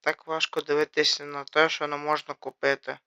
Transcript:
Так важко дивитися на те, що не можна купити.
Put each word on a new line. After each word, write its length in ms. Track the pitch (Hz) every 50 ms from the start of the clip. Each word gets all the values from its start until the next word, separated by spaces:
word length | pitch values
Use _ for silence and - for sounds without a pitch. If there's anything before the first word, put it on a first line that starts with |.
Так 260 | _ 147 156 - - -
важко 340 | 160 160 156 - - 165
дивитися 640 | 147 - 147 147 151 147 _ - 151 147 - - 143
на 180 | 147 143 143 139
те, 260 | - - 151 156 160
що 180 | - - 156 147
не 100 | 147 143
можна 360 | 147 147 151 151 - - 143
купити. 640 | _ - 135 - _ - 139 139 135 _ - 135 147 _